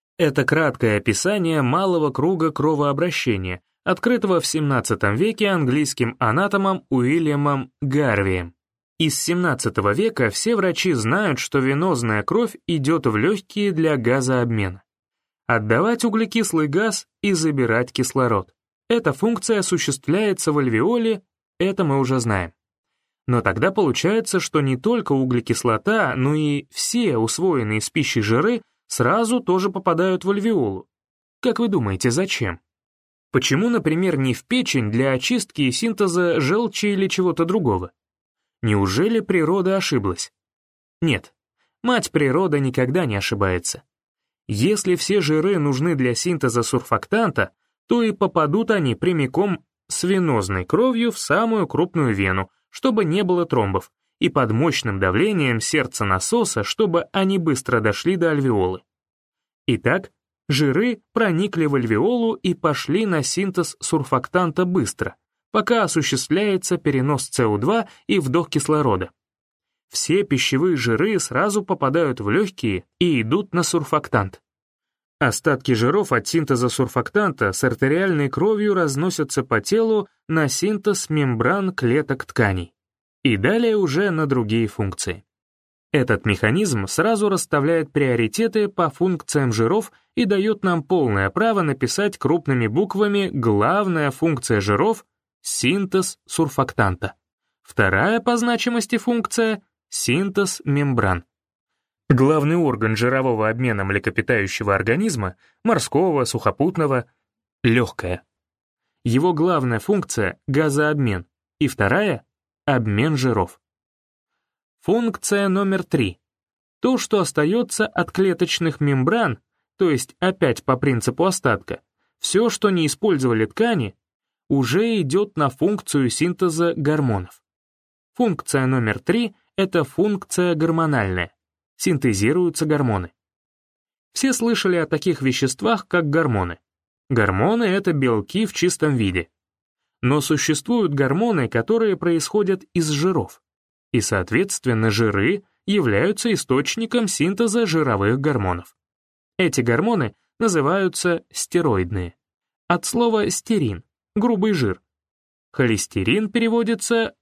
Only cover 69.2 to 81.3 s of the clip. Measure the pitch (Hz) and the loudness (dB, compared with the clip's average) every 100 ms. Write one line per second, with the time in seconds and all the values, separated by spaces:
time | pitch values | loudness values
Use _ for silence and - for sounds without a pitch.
69.2 | _ _ _ _ _ _ _ - - 185 | _ _ _ _ _ _ _ -6 0 0
70.2 | 202 131 - 135 180 147 117 113 202 196 | 2 0 0 0 2 0 0 2 2 0
71.2 | - 127 202 202 190 185 135 160 147 - | -2 -2 0 0 -2 -2 0 2 0 0
72.2 | 101 147 202 - 131 117 - _ 175 131 | 0 0 0 -2 -4 -4 -6 _ 0 2
73.2 | 110 180 202 175 165 165 147 156 - 117 | 0 -2 0 -2 0 -2 0 -2 0 -2
74.2 | 98 - _ _ _ _ _ _ _ _ | -2 -8 _ _ _ _ _ _ _ _
75.2 | 127 - 156 135 - 113 123 196 190 120 | -2 0 0 0 0 2 2 2 0 -2
76.2 | - 165 143 123 123 - 123 123 - 208 | 0 -2 0 0 0 0 -2 -2 -2 0
77.2 | 196 - 101 - 131 123 135 165 196 156 | 0 0 -2 0 -2 2 2 2 2 0
78.2 | 139 - 196 208 208 185 156 135 180 - | 0 0 0 2 0 0 0 0 -2 -2
79.2 | 143 139 127 117 - 220 220 214 202 _ | -4 -4 -2 -2 0 0 2 0 -2 _
80.2 | - 160 143 - 196 208 208 196 - 156 | -4 0 0 0 -2 0 -2 -2 -2 0
81.2 | 135 | 0